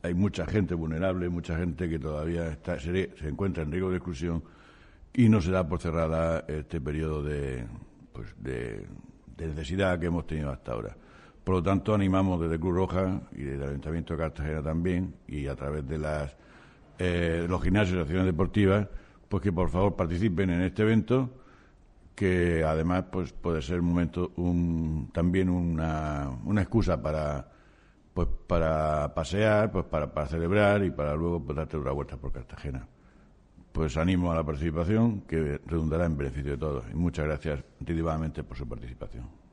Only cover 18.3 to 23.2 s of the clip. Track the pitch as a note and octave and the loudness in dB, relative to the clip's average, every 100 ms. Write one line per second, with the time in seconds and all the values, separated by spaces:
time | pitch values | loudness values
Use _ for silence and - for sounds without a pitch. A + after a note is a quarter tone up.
18.3 | D#2+ F#2 G#2+ G2 G2+ G2 - - - - | 2 0 4 6 4 2 -8 -14 -20 -4
19.3 | G2 G2 F2 E2+ E2+ G2 - F2 F2 G#2+ | -2 0 2 2 4 2 2 -2 2 2
20.3 | E2+ F#2+ F2 F2+ G2 G#2+ A2 G#2 B2+ B2+ | 2 2 2 0 2 4 4 4 2 2
21.3 | - - - - - - - - - G2 | -8 -20 -20 -20 -20 -20 -20 -20 -2 2
22.3 | F2+ F2 E2 D#2 D#2 E2 F2+ F2+ F#2 | 4 4 4 2 2 2 0 0 -4